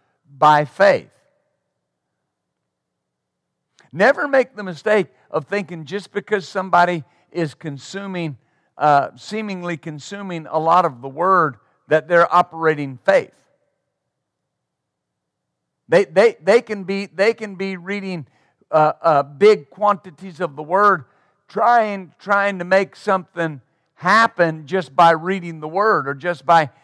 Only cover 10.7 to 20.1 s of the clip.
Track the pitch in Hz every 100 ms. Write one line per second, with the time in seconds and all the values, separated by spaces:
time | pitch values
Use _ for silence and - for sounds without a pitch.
10.7 | 175 170 120 135 139 180 190 156 127 _
11.7 | _ - 156 151 175 170 175 175 160 160
12.7 | 151 143 127 - 190 - _ _ _ _
13.7 | _ _ _ _ _ _ _ _ _ _
14.7 | _ _ _ _ _ _ _ _ _ _
15.7 | _ - 175 170 165 226 - 165 233 240
16.7 | 208 185 196 202 165 208 226 214 185 196
17.7 | 185 175 202 196 180 131 _ _ _ -
18.7 | 156 151 - 165 160 143 139 208 196 147
19.7 | - 208 196 185